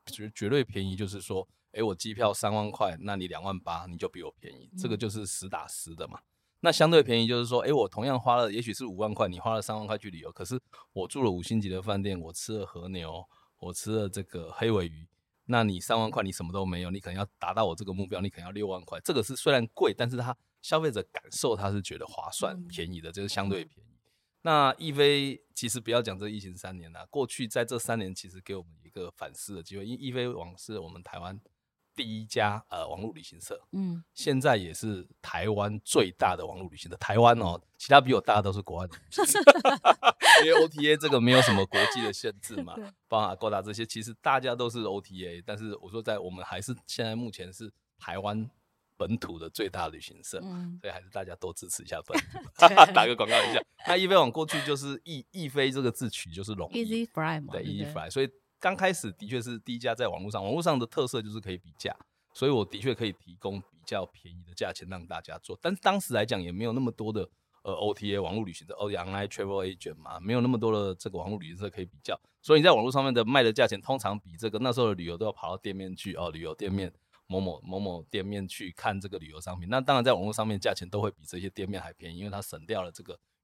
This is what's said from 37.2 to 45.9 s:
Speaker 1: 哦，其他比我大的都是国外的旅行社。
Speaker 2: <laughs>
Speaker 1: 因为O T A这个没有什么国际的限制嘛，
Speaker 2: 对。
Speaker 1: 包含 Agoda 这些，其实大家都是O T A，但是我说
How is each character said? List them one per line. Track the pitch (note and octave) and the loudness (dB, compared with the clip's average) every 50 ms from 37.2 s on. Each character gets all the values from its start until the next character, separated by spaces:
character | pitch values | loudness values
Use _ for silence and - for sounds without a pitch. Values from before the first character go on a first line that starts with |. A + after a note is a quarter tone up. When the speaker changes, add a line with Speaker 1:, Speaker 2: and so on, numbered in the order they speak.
| A#2 A#2 A#2+ A#2 | 10 10 10 8
Speaker 1:
哦， | G#2 F2 F2 - - _ _ - | 4 0 -2 -4 -8 _ _ -8
其 | - - | 6 10
他 | C#3 C#3 | 10 10
比 | C3 C3 | 12 10
我 | B2+ G2 | 6 4
大 | - - G#2+ | 4 4 4
的 | G#2+ | 4
都 | G2 G2+ | 4 2
是 | F#2 G#2 | -2 -4
国 | F#2+ - F2+ E2+ | -6 -6 -6 -8
外 | F#2 F2 | -8 -8
的 | - | -10
旅 | - - - | -16 -18 -6
行 | - - F#4+ | 0 2 2
社。 | - - G#4 | 4 4 8
Speaker 2:
<laughs> | D4 D4 C4+ E4+ - - C#4 - - - - - - D4+ - - - A#5 A#5 D#3 D3+ | 10 10 10 10 8 2 2 4 6 6 6 6 4 2 4 6 8 10 10 10 10
Speaker 1:
因 | D#3+ | 8
为 | E3 D#3+ | 8 6
O | D#3+ | 6
T | D#3+ D3+ D3 C#3+ D3+ | 4 2 2 2 4
A | D#3 | 4
这 | D3+ D#3 D3+ | 4 4 4
个 | C#3 A#2+ | 4 4
没 | A2+ A#2+ | 6 8
有 | B2+ B2+ | 8 8
什 | B2 A#2 | 8 6
么 | G#2 G2 F#2+ | 6 4 2
国 | - - - - - - | 2 2 2 2 2 0
际 | B2+ | 0
的 | A2 G#2 | -2 -2
限 | G2 - - A2+ G2 G2+ | -4 -4 -6 -6 -8 -8
制 | - - - - - | -10 -10 -8 -8 -8
嘛， | - - | -8 -10
Speaker 2:
对。 | A3 G#3 G3 G3 _ _ | -14 -14 -16 -18 _ _
Speaker 1:
包 | - A2+ G#2+ | 0 2 2
含 | G#2+ F#2 F#2+ | 2 0 -2
Agoda | - A2+ G#2+ G#2 G2 | -2 -2 0 0 -2
这 | F#2+ G#2+ | -2 -4
些， | G2+ A2 A2+ | -6 -6 -6
其 | - - A2+ | -6 -6 -8
实 | G#2+ A#2 A2 - | -8 -10 -8 -4
大 | - D3+ C3+ C3 | 0 2 2 2
家 | B2+ B2+ A#2+ | 2 0 -2
都 | A#2+ B2 A#2 | 0 -2 -2
是 | A2 A#2+ | -2 -2
O | G#2+ G2+ G2 G2+ | -2 -2 -2 -4
T | F#2+ - F#2+ F2+ F2+ | -6 -10 -12 -10 -10
A， | F2 E2+ F2 | -10 -10 -10
但 | F2 - G#2 | -10 -10 -8
是 | G#2 A2 G#2+ G2+ | -8 -8 -8 -10
我 | - - | -10 -12
说 | F#2 | -10